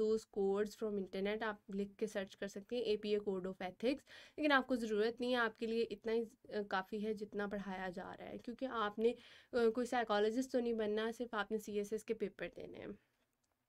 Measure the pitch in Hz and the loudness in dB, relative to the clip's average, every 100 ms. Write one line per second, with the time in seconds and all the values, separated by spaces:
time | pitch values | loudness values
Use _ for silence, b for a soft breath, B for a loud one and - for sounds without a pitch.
0 | 214 220 - - 196 196 214 - 220 202 | 2 2 0 0 2 2 0 -2 -4 -2
1 | 185 190 196 220 226 208 - 196 202 202 | -4 -2 -2 0 -2 -6 -6 -4 -4 -4
2 | 214 214 196 - 202 202 196 247 226 214 | -4 -2 -6 -6 -8 -8 -4 -2 0 0
3 | 208 208 208 190 185 190 185 185 226 294 | 2 0 0 -2 -4 -6 -8 -2 0 0
4 | - B B - 302 277 262 254 226 208 | -4 B B 0 4 6 4 0 2 2
5 | 220 233 247 247 226 220 233 226 226 208 | 2 2 0 2 2 0 -2 0 0 -2
6 | 226 226 226 - - 214 202 196 190 214 | 0 0 0 -8 -8 -6 -2 -2 -2 -4
7 | 214 208 208 202 202 202 196 185 185 180 | -2 -2 -4 -4 -4 -4 -6 -6 -6 -6
8 | 185 180 180 202 - 233 262 240 208 208 | -8 -10 -10 -10 -10 -6 -4 0 0 4
9 | 226 247 B B B 247 233 233 240 247 | 2 2 B B B 2 4 4 2 0
10 | 220 208 214 226 262 254 240 226 208 214 | 2 4 4 2 2 2 2 2 2 2
11 | 220 226 240 220 202 214 208 208 202 220 | 0 -2 -4 -2 0 -2 -2 -4 -2 -4
12 | - 220 196 - 175 - - - - 202 | -2 -2 -2 -4 -8 -8 -12 -10 -10 -12
13 | _ _ _ _ _ _ | _ _ _ _ _ _